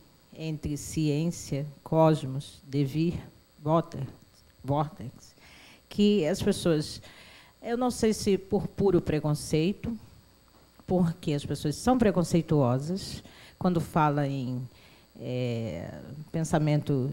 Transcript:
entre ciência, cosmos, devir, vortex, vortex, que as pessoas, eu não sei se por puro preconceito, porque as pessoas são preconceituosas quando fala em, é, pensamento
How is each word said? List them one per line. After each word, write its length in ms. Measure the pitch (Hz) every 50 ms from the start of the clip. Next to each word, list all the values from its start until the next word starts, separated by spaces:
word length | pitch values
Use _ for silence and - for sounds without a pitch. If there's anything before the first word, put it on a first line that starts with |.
| - _ _ _ _ _ -
entre 420 | - 160 160 156 143 - 151 147
ciência, 880 | 139 - - - 160 156 151 143 147 165 170 165 - - - 143 139 147 147 - -
cosmos, 760 | _ - 160 160 160 156 156 147 143 131 131 139 - - - - -
devir, 500 | 139 131 143 143 131 127 156 165 175 - - - - - - _ _ _ -
vortex, 460 | 151 151 160 165 156 - - 135 131 - - - - _ _ _ _ - _ _
vortex, 720 | - 131 143 147 151 147 - - 110 123 - - - - - - - - - - - - - - _ _
que 360 | - - 208 208 208 202 151
as 140 | 151 196 -
pessoas, 600 | - 208 196 - - 180 160 151 151 - - - - - - - - - - - - - _ _
eu 160 | - 226 233
não 140 | 240 254 247
sei 220 | 233 - 233 220
se 260 | 202 - - 214 190 190
por 300 | - - 208 196 - -
puro 320 | - - 196 196 180 170
preconceito, 960 | - - 151 151 - 151 147 - - - - 156 160 190 202 - - 233 233 214 - - - - _ _ _ _ _ _ _ _ - _ _ - _
porque 460 | - 185 180 180 165 160 - - 165
as 120 | 147 143 -
pessoas 320 | - 143 - - 151 147
são 200 | - - 240 254
preconceituosas 1300 | 247 226 202 165 180 170 - - 165 160 - 160 147 131 120 123 135 143 160 185 190 - - - - - - - - - - - _
quando 220 | - 185 175 170
fala 460 | - - - 170 151 151 143 147 143
em, 340 | 135 139 135 123 127 127 123 131 123 - - - - - - _ _ _ -
é, 720 | 123 127 127 123 123 120 117 117 117 101 78 82 - - - 76 - - 135 151 151 -
pensamento 800 | - 165 160 - - 156 151 147 151 147 - - 143 131 123 139